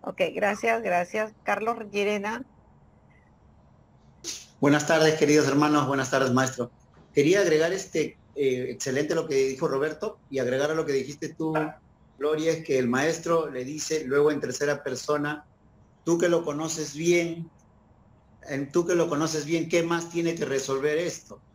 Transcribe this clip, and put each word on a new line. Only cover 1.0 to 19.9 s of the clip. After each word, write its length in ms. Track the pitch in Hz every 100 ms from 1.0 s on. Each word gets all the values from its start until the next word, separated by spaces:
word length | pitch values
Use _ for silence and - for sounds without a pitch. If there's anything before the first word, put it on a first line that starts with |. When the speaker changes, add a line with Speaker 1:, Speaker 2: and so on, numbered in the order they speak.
| 175 220 220 -
Speaker 1:
Carlos 320 | - 202 220 226 214
Llerena. 520 | 202 202 208 202 233 269 - _ _ _ _ _ _ _ _ _ - _ - _ - - - - - - _
Speaker 2:
Buenas 260 | 139 147 147
tardes, 280 | 160 156 156
queridos 280 | 147 151 143
hermanos. 400 | 139 151 151 131
Buenas 240 | 135 127
tardes, 220 | 135 131
maestro. 400 | 123 131 - 117 _ _ - -
Quería 280 | - 143 196
agregar 320 | 185 156 165
este, 480 | 185 - 165 151 - -
eh, 320 | 151 139 127 127
excelente 440 | 123 - 131 151
lo 120 | 165 160
que 60 |
dijo 340 | 135 135 131 165
Roberto, 520 | 135 147 156 214 - _
y 100 | 135
agregar 320 | 123 131 147
a 40 |
lo 120 | 160 147
que 60 |
dijiste 420 | 135 123 147 151
tú, 200 | - 160 156 156 - _ _ _ _
Gloria, 360 | 143 156 160
es 120 | 160
que 140 | 160 135
el 100 | 123
maestro 600 | 127 151 165 170 165 151
le 140 | 127
dice 400 | 127 151 - 156
luego 260 | 135 143 147
en 100 | 143
tercera 420 | 117 120 143 143
persona, 600 | - 123 - 147 147 151 - _ _ _ _ _
"Tú 120 | - 170
que 100 | 175
lo 160 | 170
conoces 500 | 160 147 160 156 147
bien, 580 | 139 170 175 170 170 165 _ _ _ _ _ _ _ _ -
en 300 | - 139 139
tú 140 | 175 175
que 80 | 175
lo 120 | 160
conoces 380 | 147 156 156 143
bien, 220 | 165 165
¿qué 140 | 170
más 280 | 165